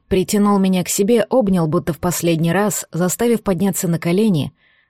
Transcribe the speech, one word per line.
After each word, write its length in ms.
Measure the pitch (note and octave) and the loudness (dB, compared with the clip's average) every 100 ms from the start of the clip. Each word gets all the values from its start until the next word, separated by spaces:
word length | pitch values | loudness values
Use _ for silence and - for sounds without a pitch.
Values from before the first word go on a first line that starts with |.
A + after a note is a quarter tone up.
| - | -2
притянул 500 | F#3+ F3+ G#3 G#3 G3+ | -2 0 2 2 2
меня 240 | F#3+ F#3 | 2 0
к 60 | F3 | -2
себе, 340 | - G3+ A#3 - | -2 2 2 2
обнял, 400 | B3+ G3+ F#3 D#3+ | 0 2 0 0
будто 240 | E3+ - | -2 -2
в 60 | D3+ | -4
последний 520 | F3+ - E3+ D#3+ E3 | -4 -2 -2 0 0
раз, 340 | F3 G#3 - - | 0 -2 -4 -8
заставив 520 | D#3+ F3+ - A#3+ A3 | -4 -4 -2 0 0
подняться 440 | - F3 G3 E3+ F3+ | -2 -2 -2 -2 -2
на 100 | E3 | -2
колени, 540 | E3+ F3+ A3 D#3+ A#2 _ _ _ | 0 0 2 0 -2 _ _ _